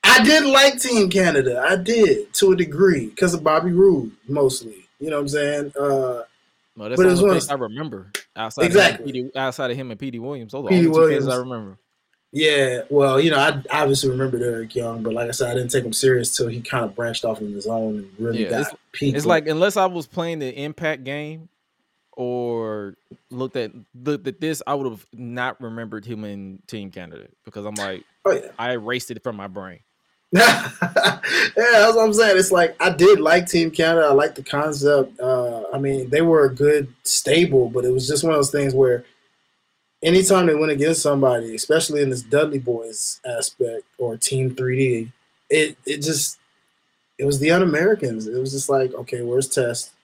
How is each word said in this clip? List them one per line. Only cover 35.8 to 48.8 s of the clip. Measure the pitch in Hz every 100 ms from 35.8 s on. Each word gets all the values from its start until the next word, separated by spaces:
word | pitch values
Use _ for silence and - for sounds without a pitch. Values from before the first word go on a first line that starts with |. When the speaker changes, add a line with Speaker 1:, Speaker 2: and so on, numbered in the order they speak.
| 139 135 123
Speaker 1:
they | 147
were | 165 160
a | 139
good | 127 147 151 135 _
stable, | - - - 156 175 135 120
but | 123
it | 123
was | 127 127
just | 147
one | 165
of | 156
those | 139
things | 147 139
where | 131 131 123 - _ _ _ _ _ _ _ _ _
anytime | 160 180 185 190 170
they |
went | 151 156
against | 143 151 160
somebody, | 147 139 135 120 113
especially | 110 - 156 - 147
in | 139
this | 123
Dudley | 117 147 156 143
Boys | 123 117 113 110 - -
aspect | 127 117 - _ 120 117 - _
or | 120 113
Team | - 135 131
three | 127 127 127
D, | 131 120 117 _ _ _ _
it, | 156 151 - -
it | 147
just, | 151 147 - - _ _ _ _ _ _ _ -
it |
was | 135 139
the | 151
Un-Americans. | 170 185 151 185 214 131 113 110
It | 123
was | 131
just | 139 135
like, | 135